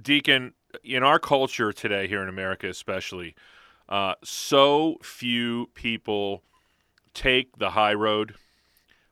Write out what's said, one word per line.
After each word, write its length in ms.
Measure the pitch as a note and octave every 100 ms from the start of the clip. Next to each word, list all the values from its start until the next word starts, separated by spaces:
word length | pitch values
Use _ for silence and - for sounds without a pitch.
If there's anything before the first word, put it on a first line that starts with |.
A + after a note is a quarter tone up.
Deacon, 500 | A#2+ D3 D3+ C3+ B2+ - _ -
in 180 | A2+ B2+
our 160 | C3+ D#3+
culture 540 | - C#3+ C3 - G#2+
today, 360 | - A2 G2+ F#2+
here 140 | G2+
in 60 | F#2+
America 400 | F#2+ F#2+ F#2 F#2+
especially, 640 | F2+ - F#2+ - F#2 E2+ - - - - _ -
uh, 280 | G2 F#2+ -
so 760 | - - - C#3+ C#3 D3 D#3+ -
few 680 | - - B2 A#2+ A#2+ A#2+ -
people 680 | - A#2+ A2+ - G#2 G2+ G2 _ _ _ _ _ _ _
take 420 | - C3+ B2+ C3 -
the 140 | G2
high 240 | G#2 G#2
road 400 | G#2 G#2+ G#2+ G#2+ - _ _ _ _ _ _ _